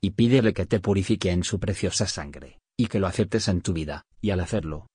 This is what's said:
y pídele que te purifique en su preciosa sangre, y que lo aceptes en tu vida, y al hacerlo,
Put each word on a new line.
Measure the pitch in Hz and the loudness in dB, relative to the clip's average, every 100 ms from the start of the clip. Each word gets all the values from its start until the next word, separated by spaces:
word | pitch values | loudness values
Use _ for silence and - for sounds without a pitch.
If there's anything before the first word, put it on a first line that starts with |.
y | 98 | -2
pídele | 98 117 131 110 | 4 6 6 4
que | 95 90 | 2 0
te | 110 | 0
purifique | 104 98 92 110 92 | 2 2 2 0 0
en | 87 | 0
su | 87 95 | 0 -2
preciosa | 87 - 92 - 104 | -2 -2 -2 -2 -2
sangre, | - 71 73 - _ _ - | -4 -8 -14 -18 _ _ -4
y | 113 | -2
que | 107 | 0
lo | 92 | 0
aceptes | - 101 113 107 | 0 0 0 0
en | 87 | 0
tu | - | 0
vida, | 82 76 73 - - | -4 -4 -8 -12 -8
y | 104 | -2
al | 92 | -2
hacerlo, | 87 107 80 76 - | -2 -4 -4 -8 -12